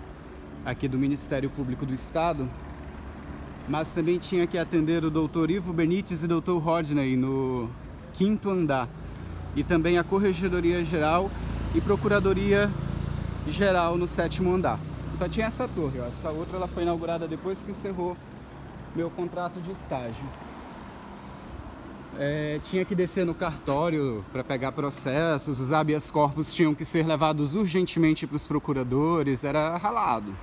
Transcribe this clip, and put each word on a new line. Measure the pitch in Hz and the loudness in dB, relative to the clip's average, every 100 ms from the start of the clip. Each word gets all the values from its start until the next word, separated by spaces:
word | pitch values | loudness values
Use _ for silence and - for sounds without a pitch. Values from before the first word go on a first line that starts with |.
| - - - - - - 127 | -14 -14 -16 -16 -14 -10 -8
aqui | 123 135 | -4 -2
do | 127 | 0
Ministério | 139 143 - 139 135 | 0 0 -2 -2 -2
Público | 143 127 123 139 | -4 -4 -4 -4
do | |
Estado, | 127 - 165 170 151 131 - - - - - - - - - - - - | -6 -4 0 0 0 -4 -6 -12 -12 -12 -12 -12 -12 -12 -12 -12 -10 -4
mas | 147 156 | -2 -2
também | 175 160 180 | 0 2 0
tinha | - 180 170 | 2 2 2
que | 175 | 0
atender | 160 170 156 170 160 | 2 2 4 2 2
o | |
doutor | 151 151 165 160 | 2 2 2 2
Ivo | 196 180 | 2 0
Benites | 165 160 185 - 165 | 2 4 2 0 -2
e | 165 | 2
doutor | 165 185 175 | 2 2 2
Rodney | 160 165 151 147 135 127 | 4 2 2 2 4 2
no | 131 135 131 127 117 127 - - - | 2 2 0 0 -4 -8 -14 -14 -8
quinto | - 196 214 202 | 2 2 2 2
andar, | 185 151 135 120 - - - - - - 143 | 2 4 2 0 -6 -12 -10 -10 -10 -6 -2
e | |
também | 143 170 165 175 | 2 4 4 4
a | |
Corregedoria | 170 196 202 170 185 180 170 175 | 4 2 4 2 2 2 2 2
Geral | 160 165 151 170 196 - - - - | 2 2 4 4 2 -4 -4 -4 0
e | - | 2
Procuradoria | - 202 214 202 190 190 202 202 202 196 - - - - - - 151 | 4 4 4 4 4 4 4 4 4 0 -4 -4 -4 -4 -4 -4 -2
Geral | 156 196 180 170 175 | 2 4 6 4 2
no | 175 | 0
sétimo | - 226 - 180 | 0 0 2 2
andar. | 185 151 107 - - - | 4 2 0 -4 -8 -6
Só | 160 180 | -4 -2
tinha | 165 220 | 0 0
essa | - 254 | 0 -2
torre, | - 147 131 | -2 -2 -2
ó. | 120 | -6
Essa | - 160 | -6 -6
outra | 156 170 180 | -4 -4 -4
ela | 180 | -4
foi | 185 | 0
inaugurada | 170 170 165 165 165 | 0 0 -2 -2 -4
depois | 160 185 196 | -4 -4 -6
que | - | -8
encerrou | 185 208 180 175 175 - - - - - - - 156 | -8 -6 -4 -4 -6 -12 -16 -16 -16 -14 -14 -8 -4
meu | 165 | -4
contrato | - 170 175 175 180 | -4 -6 -4 -6 -6
de | 175 | -10
estágio. | 190 - 139 120 110 135 - - - - - - - - - - - - - - - - - - 139 | -10 -6 -6 -6 -8 -10 -12 -14 -14 -14 -14 -14 -16 -16 -16 -14 -14 -14 -12 -12 -14 -14 -14 -12 -4
É, | 143 151 151 151 - | -2 0 -2 -4 -2
tinha | 185 185 | -2 0
que | |
descer | 185 180 196 170 | 0 0 2 0
no | |
cartório | 165 175 147 - 139 170 156 135 107 95 | 0 -2 -2 0 2 2 2 2 -2 -4
pra | 131 | -6
pegar | 127 135 135 | -2 -2 -2
processos, | 135 143 139 135 139 165 143 151 127 | -2 -2 -2 0 2 2 2 0 -2
os | 131 | 2
habeas | 156 156 151 - | 4 4 2 2
corpus | 151 143 147 151 | 4 4 2 -2
tinham | - 160 147 | 4 4 2
que | 160 | 0
ser | 170 160 | 2 2
levados | 151 156 151 147 185 | 4 4 4 2 2
urgentemente | 196 180 180 165 160 156 135 | 2 2 2 6 6 4 0
pros | 147 - | -4 -2
procuradores, | 151 - 135 127 131 156 170 143 127 | -2 0 0 2 2 4 4 2 0
era | 143 151 156 170 | 0 2 0 0
ralado. | 208 233 180 113 104 98 | 0 2 2 0 -2 -8